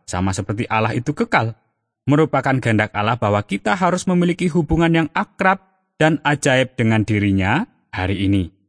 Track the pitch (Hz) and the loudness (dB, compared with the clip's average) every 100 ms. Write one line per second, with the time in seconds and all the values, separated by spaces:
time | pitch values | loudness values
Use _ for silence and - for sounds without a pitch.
0 | - 90 95 92 98 101 - 110 110 120 | -10 -4 -2 -2 -6 -6 -4 -2 -2 -2
1 | 120 151 233 156 113 110 _ _ _ _ | -4 -4 -2 0 -2 -6 _ _ _ _
2 | - 147 156 139 139 131 117 107 107 104 | 0 2 2 0 0 -2 0 0 0 -2
3 | 104 117 104 104 104 196 - 202 185 185 | -2 0 0 0 -2 -4 -2 0 0 0
4 | - 175 175 175 180 160 151 160 165 165 | 0 0 0 0 -2 0 0 2 2 2
5 | 160 - 202 - 190 196 _ _ _ - | 0 -4 -6 -2 0 0 _ _ _ 0
6 | 156 160 143 143 143 131 123 - 113 110 | 2 2 0 0 2 2 0 0 2 2
7 | 104 107 101 95 92 120 247 _ _ - | 2 0 2 2 2 0 -2 _ _ -6
8 | 92 95 98 98 87 - | -4 -2 0 0 -2 -8